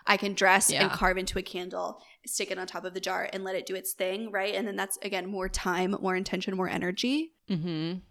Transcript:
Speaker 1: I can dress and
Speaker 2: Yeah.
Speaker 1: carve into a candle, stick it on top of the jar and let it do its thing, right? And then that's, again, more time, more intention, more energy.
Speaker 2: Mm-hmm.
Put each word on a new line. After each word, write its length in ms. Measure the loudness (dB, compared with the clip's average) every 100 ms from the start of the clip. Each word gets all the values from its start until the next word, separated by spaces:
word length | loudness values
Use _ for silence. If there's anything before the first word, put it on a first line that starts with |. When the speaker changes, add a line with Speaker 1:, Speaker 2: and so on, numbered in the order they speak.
| 2
Speaker 1:
I 120 | 4
can 160 | 4
dress 360 | 4 8 8 6
and 200 | 4 4
Speaker 2:
Yeah. 40 | 4
Speaker 1:
carve 220 | 2 2
into 220 | -2 -4
a 20 |
candle, 580 | -4 -8 -6 -4 -6 -8 -18 -18 -8
stick 260 | -4 -4
it 80 | -4
on 80 | -6
top 160 | -6 -6
of 80 |
the 60 | -4
jar 300 | -2 -2 -2
and 100 | -4
let 120 | -2 -4
it 100 | -4
do 80 |
its 200 | -6 -4
thing, 380 | -2 -2 -2 -2
right? 220 | -2 0
And 140 | 0 -2
then 80 | -2
that's, 240 | -4 -4
again, 240 | -4 -4 -4
more 220 | -4 -2
time, 460 | -2 0 2 2 2
more 140 | 0 0
intention, 400 | 0 -2 -2 -2
more 140 | -2
energy. 640 | 0 -2 0 0 0 -2 _ -4
Speaker 2:
Mm-hmm. 500 | -2 -2 -2 -2 -4 -10